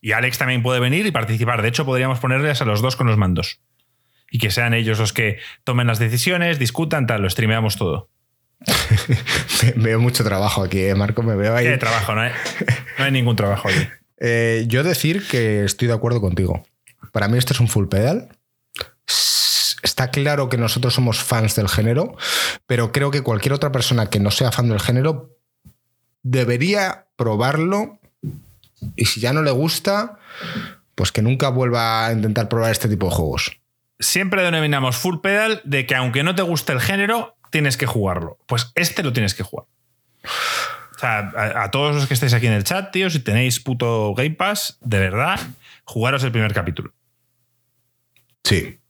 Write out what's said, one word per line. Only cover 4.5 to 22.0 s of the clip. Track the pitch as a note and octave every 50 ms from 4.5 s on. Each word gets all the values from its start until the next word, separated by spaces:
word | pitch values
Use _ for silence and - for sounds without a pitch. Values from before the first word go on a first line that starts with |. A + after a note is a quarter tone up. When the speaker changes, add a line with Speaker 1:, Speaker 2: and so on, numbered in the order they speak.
Speaker 1:
sean | F#2 - A#2+ A#2 A#2
ellos | A#2 A#2 A2 A2 G#2+
los | A2+ G#2
que | - - A2+ G#2+ G2 - - - - _ _
tomen | - B2 B2 B2 A#2
las | A2+ G#2+
decisiones, | A#2+ A2 A#2 A#2+ - F3+ F3+ F3 F3 E3+ E3 C#3+
discutan, | C3+ A#2 - - E3 D#3 D#3+ D3+ C3 A#2
tal, | A#2 G#2+ G2
lo | F#2
streameamos | - - A#2 G#2+ A2 A2+ A2+ G#2+ G2 -
todo. | G#2 F2 D2+ - - _ _ _ _ _ _ _ _ _ _ _
Speaker 2:
<laughs> | - - B2 - - - A2 G2+ - - B2+ - - - - - - - - - -
Me, | A#2+ B2 A#2+ A2+
veo | A2+ A2+ A2+
mucho | A#2+ B2 B2 - A2+
trabajo | G#2+ G2 F#2+ G2+ G#2+ - - F#2+
aquí, | F2+ F#2 G2
¿eh, | F#2 G2 G2
Marco? | G2 G2+ G2+ A2 A#2+ A#2
Me | A2+ A2
veo | G2 G2+ G#2+ A2+
ahí. | A#2+ B2+
Speaker 1:
¿Qué | D#3 D3 C3
trabajo? | B2 A2+ A2+ A2+ G2+ - A2
No | G#2+
hay, | A2+ B2 A#2+ - - - - - G3 - - - - - - -
no | C3+
hay | C#3
ningún | C3+ C3 A#2+ A#2+ A#2
trabajo | G#2 G#2 G2+ G2+ G2 - G2+
aquí. | F#2+ F#2 G2 - - - _ _ _ _
Speaker 2:
Eh, | - A#2 A#2 A#2 A#2 A#2 A2+ A2+ A2+ A#2
yo | A2+ B2 D3
decir | F3 F3 - - D#3 E3 G3+ G3 -
que | - B2+ A#2 A2 G#2+ G#2 G2+
estoy | G2 - - - A#2+
de | A#2
acuerdo | G#2+ A2+ A#2 A#2+ A#2+
contigo. | G2+ F#2 F2 F2+ F#2+ F2+ F2+ - - _ _ _ _ _ _ _ - -
Para | _ A2 G#2 G2+
mí | A#2 B2
esto | B2 - B2+
es | -
un | A#2 G#2+
full | - A2 G2+ F#2
pedal. | - F#2+ G#2+ B2+ E3+ A#3 - - - _ _ _ _ _ _ _ _ - - - _ _ _ -
S-, | - - - - - - - - - - - - - -
está | - - - - B2+ B2+
claro | C3 C#3+ C#3 D3 D3 C#3+ C#3 A#2+
que | B2+ B2
nosotros | A#2 A2 - B2+ B2 B2 A#2+
somos | - B2+ A#2+ A2 - -
fans | - - A2+ A2 G#2+ -
del | - G#2 F#2+
género, | - - A2 A2+ A#2+ C#3